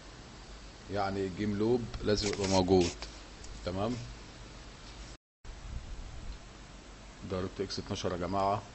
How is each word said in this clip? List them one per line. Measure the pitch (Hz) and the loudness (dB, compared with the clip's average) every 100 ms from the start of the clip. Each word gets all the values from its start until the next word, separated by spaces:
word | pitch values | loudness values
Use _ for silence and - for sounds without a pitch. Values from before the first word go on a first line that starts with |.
| - - - - - - - - - | -16 -16 -16 -14 -14 -14 -14 -14 -4
يعني، | 98 98 98 95 90 | 0 2 2 0 0
جيم | 104 101 | 2 4
لوب | 110 123 113 - | 4 4 2 0
لازم | 104 101 104 | 4 4 4
يبقى | 98 95 | 2 6
موجود. | 95 90 95 85 - - - - - - - 90 | 8 10 10 8 2 -8 -10 -14 -12 -10 -6 -2
تمام، | 95 110 120 - - - - - - - - - - - - _ _ - - - - - - - - - - - - - - - - - - 92 | 0 0 0 -4 -10 -12 -14 -14 -14 -14 -14 -14 -12 -12 -14 _ _ -12 -10 -6 -6 -6 -8 -8 -8 -8 -10 -12 -16 -14 -16 -16 -16 -16 -10 -4
دايركت | 92 92 - | -2 -2 -2
اكس | 95 - | -4 -4
اتناشر | - 101 95 | -4 -2 0
يا | 87 | 0
جماعة، | 90 98 98 107 - | 2 4 4 2 -2